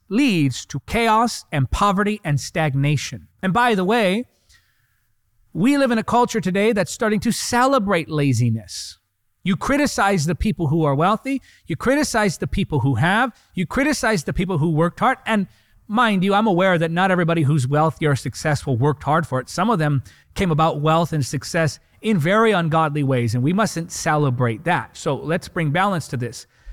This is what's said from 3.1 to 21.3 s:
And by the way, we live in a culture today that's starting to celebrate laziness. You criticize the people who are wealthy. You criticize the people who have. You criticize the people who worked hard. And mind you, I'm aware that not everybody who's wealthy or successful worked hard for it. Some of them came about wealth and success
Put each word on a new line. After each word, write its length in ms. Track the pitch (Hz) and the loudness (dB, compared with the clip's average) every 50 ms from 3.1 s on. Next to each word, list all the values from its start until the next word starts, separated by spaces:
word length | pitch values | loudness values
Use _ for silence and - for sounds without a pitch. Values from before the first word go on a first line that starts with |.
| 135 98 - - _ _ | -10 -14 -16 -20 _ _
And 100 | - 190 | -4 -2
by 220 | 175 240 247 247 220 | 0 2 2 2 2
the 100 | 185 185 | 2 2
way, 400 | 190 226 240 208 180 190 226 247 - _ _ _ _ - _ _ _ _ _ _ _ _ _ _ _ _ _ _ _ _ _ _ _ | 2 2 2 2 2 0 0 -4 -8 _ _ _ _ -20 _ _ _ _ _ _ _ _ _ _ _ _ _ _ _ _ _ _ _
we 240 | - 160 196 262 285 | -4 0 2 2 4
live 140 | 277 277 240 | 2 2 2
in 80 | 240 220 | 0 -2
a 60 | - | 0
culture 360 | - 214 240 240 - - 220 | 0 2 2 2 2 0 -2
today 320 | 147 185 180 196 208 226 | -2 -2 0 0 2 2
that's 180 | 233 208 175 - | 2 0 -2 -4
starting 300 | - - 233 214 214 190 | -4 -4 -2 -2 0 0
to 100 | - 233 | 0 -2
celebrate 800 | 185 - - - 240 240 254 269 277 262 196 196 196 170 156 - | -2 -2 -4 -2 0 2 2 2 2 2 0 0 0 -2 -2 -2
laziness. 880 | 156 147 143 139 120 107 123 117 110 110 - - - - - - - - _ _ _ _ _ _ _ _ | -2 0 2 2 2 2 2 2 0 -2 -4 -10 -14 -14 -14 -14 -18 -20 _ _ _ _ _ _ _ _
You 120 | _ 175 196 | _ -4 -2
criticize 720 | - - - 277 285 294 - - 247 202 196 202 165 139 | -2 0 0 0 0 0 0 0 0 0 2 2 2 0
the 100 | 170 175 | -2 -2
people 340 | - - 220 - - 170 131 | -2 -2 -2 -2 -2 -2 0
who 160 | 151 170 156 | 0 0 2
are 100 | 143 135 | 0 2
wealthy. 480 | 139 165 196 220 208 - 262 277 254 - - - _ _ | 2 2 0 0 -2 -2 -4 -6 -6 -6 -12 -20 _ _
You 100 | - 117 | -10 -10
criticize 600 | - - 233 277 302 285 - - 220 208 190 - - | -2 0 0 2 2 0 0 0 0 0 0 -2 -4
the 80 | - | -6
people 340 | - - 208 175 - 156 131 | -4 -2 -2 -2 -2 -2 0
who 140 | 107 139 131 | 0 0 0
have. 440 | 104 143 175 196 226 262 240 - _ _ _ _ | 2 2 2 2 2 0 -2 -4 _ _ _ _
You 120 | 180 175 | -6 -6
criticize 580 | - - 247 285 302 269 - 311 226 220 165 - | -4 -2 0 0 0 0 0 0 0 0 0 -2
the 80 | - | -4
people 240 | 120 - 190 180 190 | -4 -4 -2 -2 -2
who 140 | 139 156 175 | 0 0 0
worked 300 | 156 151 165 175 - - | 2 2 0 0 0 0
hard. 180 | 202 254 254 - - | 0 0 0 -2 -2
And 200 | - 220 208 185 - _ _ _ _ _ _ _ | -2 -2 -2 -2 -4 _ _ _ _ _ _ _
mind 380 | - 208 240 240 220 202 185 185 | -4 0 0 2 2 2 2 2
you, 80 | 196 | 2
I'm 140 | 196 202 220 | 2 2 2
aware 320 | 226 180 170 190 190 180 165 | 2 2 2 4 4 2 2
that 120 | 170 165 | 0 0
not 200 | 165 175 190 190 | 0 0 0 2
everybody 320 | 185 175 175 160 165 170 | 2 2 2 0 2 2
who's 260 | 151 135 156 151 123 127 | 2 2 2 0 0 0
wealthy 380 | 143 147 160 160 - - 160 | 2 2 2 0 0 0 0
or 100 | 147 139 | 0 0
successful 640 | - - 135 - - - 156 147 - - 143 127 107 | 0 -2 -8 -10 -4 -2 -2 -2 -2 -2 -2 0 0
worked 240 | 135 151 147 - | 2 0 0 0
hard 240 | - 143 151 170 151 | -2 0 0 0 0
for 140 | - 175 170 | -2 -4 -4
it. 100 | - - | -4 -4
Some 180 | - 339 359 247 | -4 -2 0 0
of 100 | 226 160 | 2 2
them 240 | 156 147 143 131 - - - - _ _ _ | 0 0 0 -2 -2 -6 -14 -20 _ _ _
came 160 | - 202 175 | -4 -2 0
about 300 | 156 151 160 165 - 147 | 2 2 2 0 0 0
wealth 320 | 147 156 160 165 175 - | 0 2 2 2 2 0
and 120 | 160 151 127 | -2 -4 -2
success 560 | - | -4